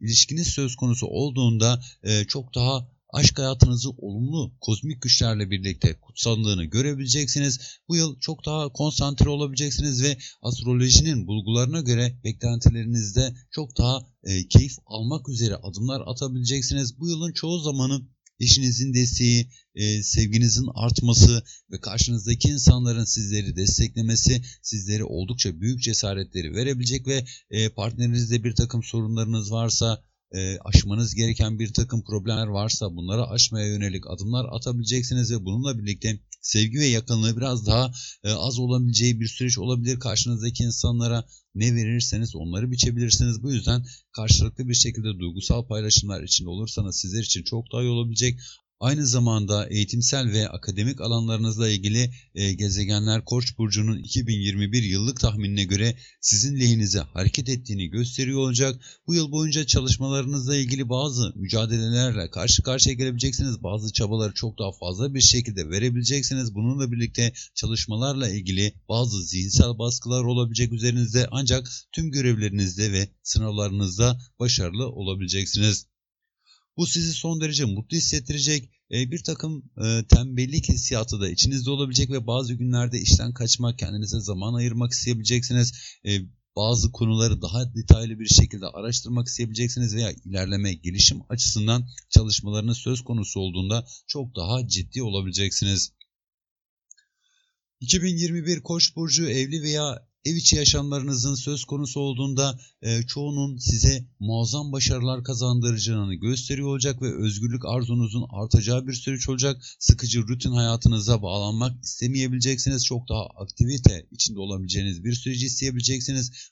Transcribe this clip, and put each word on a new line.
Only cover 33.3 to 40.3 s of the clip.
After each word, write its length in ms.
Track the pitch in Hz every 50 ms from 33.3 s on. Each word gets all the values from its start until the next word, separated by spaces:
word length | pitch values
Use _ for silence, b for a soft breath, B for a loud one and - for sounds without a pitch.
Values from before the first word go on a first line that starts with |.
| 120 117 - - 113 110 104
yönelik 380 | 104 104 101 101 98 92 92 -
adımlar 400 | - 92 87 98 104 120 127 127 -
atabileceksiniz 800 | - 117 - 127 120 120 117 107 123 127 123 123 127 123 123 120
ve 120 | 120 110 92
bununla 340 | 92 98 117 135 139 131 110
birlikte 420 | 104 101 101 - - 110 107 101 - - - _
sevgi 380 | - - - 107 107 110 113 147
ve 80 | 147
yakınlığı 500 | 135 117 110 117 - 117 110 110 113 113
biraz 300 | 117 127 135 127 117 104
daha, 260 | 107 110 120 131 127 123 B B B B B -
e, 60 | 104
az 280 | 107 78 87 135 123 120
olabileceği 640 | 127 123 127 127 123 120 113 110 120 123 117 110
bir 80 | 113 110
süreç 300 | - - 127 123 113 101
olabilir. 400 | 90 120 127 120 120 123 131 123
Karşınızdaki 640 | 127 110 98 - - 120